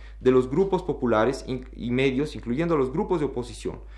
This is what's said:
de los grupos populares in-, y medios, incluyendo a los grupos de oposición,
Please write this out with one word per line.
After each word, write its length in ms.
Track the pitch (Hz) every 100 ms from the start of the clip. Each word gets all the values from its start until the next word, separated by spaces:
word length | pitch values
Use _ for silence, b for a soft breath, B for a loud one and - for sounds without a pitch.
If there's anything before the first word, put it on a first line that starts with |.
| B B
de 120 | 123
los 180 | 131 123
grupos 340 | 143 190 180
populares 600 | - 143 120 107 117 139 -
in-, 180 | 127 - -
y 140 | 120
medios, 460 | 123 135 127 151 110
incluyendo 400 | 117 127 170 160
a 20 |
los 140 | 131
grupos 300 | 151 190 175
de 40 | 139
oposición, 540 | 120 117 107 90 - -